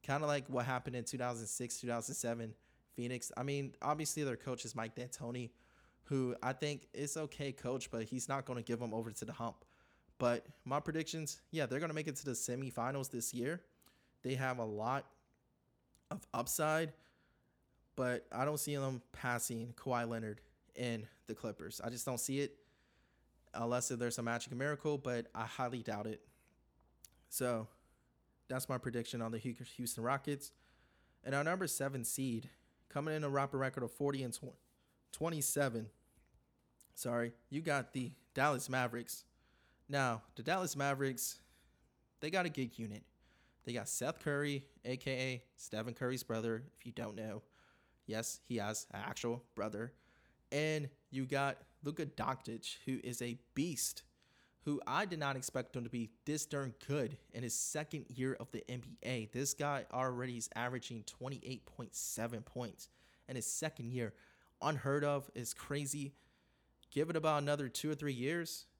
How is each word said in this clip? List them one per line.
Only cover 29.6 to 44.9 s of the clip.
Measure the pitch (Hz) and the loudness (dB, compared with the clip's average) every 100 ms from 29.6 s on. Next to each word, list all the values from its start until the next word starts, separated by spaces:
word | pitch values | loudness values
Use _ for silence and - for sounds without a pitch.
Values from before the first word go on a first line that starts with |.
| 120 - | -10 -6
Houston | 120 - | -4 0
Rockets. | 117 139 135 139 - - - - _ _ _ _ | 2 2 2 -2 -4 -14 -20 -20 _ _ _ _
And | - | -2
our | 139 | 2
number | 151 185 180 | 2 2 2
seven | - 139 135 | 2 0 0
seed, | 113 - 135 113 127 - _ _ _ | -2 0 0 0 -4 -16 _ _ _
coming | 147 156 156 | -4 0 0
in | |
a | 147 | 2
rapid | 139 135 135 | 2 2 2
record | 131 131 | 0 0
of | 117 | -4
forty | - 143 139 | 0 0 2
and | 127 | -2
tw-, | - 123 - _ _ _ _ _ | -4 -10 -14 _ _ _ _ _
twenty-seven, | - 160 160 135 - 139 113 110 - _ _ _ _ _ _ _ _ - - | -2 0 2 2 4 4 2 -4 -12 _ _ _ _ _ _ _ _ -20 -6
sorry, | 123 120 120 120 _ | 0 2 2 -2 _
you | 139 | -4
got | 165 143 120 | 2 2 2
the | 135 123 - _ | -2 -2 -4 _
Dallas | - 147 131 - | 4 6 6 2
Mavericks. | 131 123 120 117 - - _ _ _ _ _ _ | 2 2 0 -6 -8 -10 _ _ _ _ _ _
Now, | 139 131 113 - - | 4 4 2 -4 -6
the | |
Dallas | 123 190 185 139 | 2 2 2 2
Mavericks, | 143 135 139 123 - - - - - _ _ _ _ _ | 2 4 2 2 -2 -4 -16 -20 -20 _ _ _ _ _
they | 151 | 2
got | 185 175 | 4 4
a | |
good | 147 127 - | 2 0 0
unit. | 110 104 - _ _ - - _ | -6 -6 -12 _ _ -20 -20 _
They | - | -4
got | 120 101 | -4 0
Seth | - 127 139 | 0 0 0
Curry, | - 143 147 139 139 - | 0 2 2 0 -4 -10
A | 120 | -4